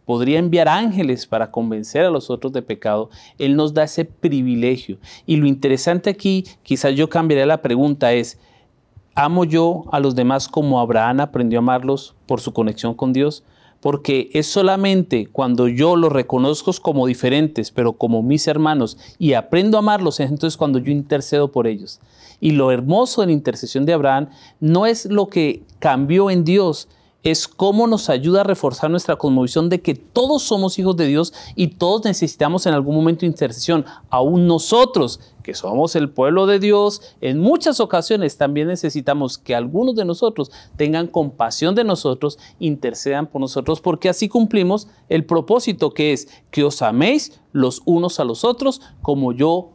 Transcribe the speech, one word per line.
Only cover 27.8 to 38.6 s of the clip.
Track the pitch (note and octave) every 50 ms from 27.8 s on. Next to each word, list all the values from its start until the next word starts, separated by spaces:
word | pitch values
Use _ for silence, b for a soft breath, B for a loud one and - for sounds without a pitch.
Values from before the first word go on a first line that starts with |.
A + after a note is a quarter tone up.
| A#3 A#3
nos | A3+ G#3 - -
ayuda | D3+ B2+ C3+ E3 F3+ G3
a | G3+
reforzar | G3 F#3+ - - C#3+ B2+ - - D#3
nuestra | E3 F3 - - D#3
cosmovisión | - - D3 C3 C3 B2+ B2 - D#3+ D#3+ F3
de | F3 F3
que | - - C#3+
todos | B2+ - - - A#3+ B3 C4+ D4+ C#4 -
somos | - A3+ G3 F#3+ F#3+ F3+ -
hijos | F#3 F#3+ F#3
de | E3+ E3+ C#3
Dios | C#3 D3 E3+ E3+ B B B B B
y | - F#3 E3
todos | - - F3 F3 G3+ A3+ G#3+
necesitamos | A3 F#3+ - - C#3+ - - D3 D3 E3+ F#3 - F#3
en | D#3
algún | C#3+ C3+ C#3 D3
momento | D#3 D#3 E3 E3+ E3 F3
intercesión. | E3+ D#3+ - D3+ C3 A#2 - - - E3+ D#3+ C#3+ B B B B -
Aún | - B2+ C3 C#3+ E3+ F3+ F3 F3
nosotros, | E3+ D#3+ - - A3+ A#3 B3+ B3 - F#3 C#3+ A#2+ - - b b b b -
que | - G#2
somos | - - F#2+ G#2 B2 D#3 E3+ -
el | E3+ D3 C#3
pueblo | D3 - E3+ - E3 F#3 G3
de | F#3+ G3+ G3
Dios, | F#3+ G#3 G#3 G3+ G#3 G#3 G#3 - - - - -
en | - B2+ C3 D3+
muchas | E3+ A3 D#4+ E4 - E4+ C4+ -
ocasiones | A3+ F#3+ - F3 E3 - A3+ G#3 F#3 D3 - -
también | D3 C#3 C#3+ D3